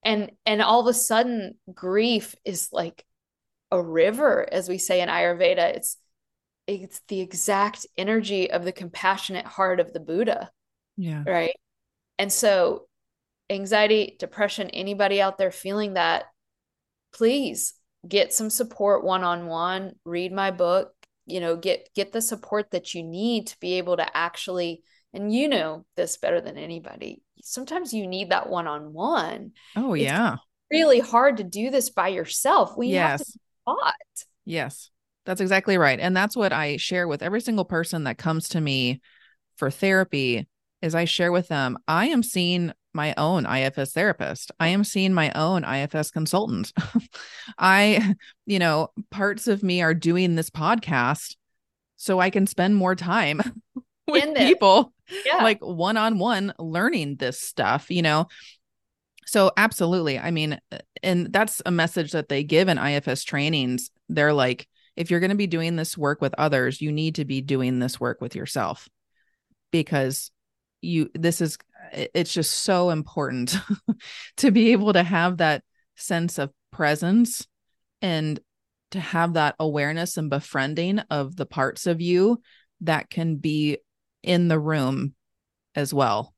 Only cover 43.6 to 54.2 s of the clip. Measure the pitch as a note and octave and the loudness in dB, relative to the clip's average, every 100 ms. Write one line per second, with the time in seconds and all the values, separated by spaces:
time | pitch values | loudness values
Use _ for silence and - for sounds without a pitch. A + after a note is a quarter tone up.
43.6 | C3+ C3+ C3+ - G3+ - - D#2 - - | 0 -2 -4 0 0 0 -4 -8 -12 -2
44.6 | E3 F#3+ G#3 G3 F#3+ F#3 D3+ - D#3 F#3 | 0 2 0 0 2 2 2 2 0 0
45.6 | - C3+ C#3+ D#3 D3+ - D#3 F3+ G#3+ G#2+ | 0 -4 -2 -4 -4 -4 0 0 0 -4
46.6 | - - - A#3 - - - - - - | -4 -6 -2 -4 -4 -18 -20 -18 -18 0
47.6 | F#3 F#3+ G#3 G#3+ G#3 G3+ - _ - G3 | 4 6 6 4 2 -2 -6 _ -2 0
48.6 | F3 D#3 D#3+ - G#3 G3 G3+ G3+ A#3 G3+ | 2 2 0 -6 -14 -4 -2 -2 -2 0
49.6 | G3 F3+ E3 E3 E3 F3 F#3 E3 D#3+ - | 2 2 2 2 2 2 2 2 -2 -2
50.6 | D#3+ A#3 - C#3+ B2 D3 - - _ _ | 0 0 0 0 2 0 -6 -18 _ _
51.6 | _ _ _ _ - F#3 F#3 F#3+ F#3+ - | _ _ _ _ -2 2 2 2 0 2
52.6 | F#3 G#3 F3+ F#3 F3 E3+ D#3+ D#3 A#3+ A3+ | 2 4 2 0 0 0 0 0 -4 -6
53.6 | _ - - _ - D4 | _ -18 -18 _ 0 2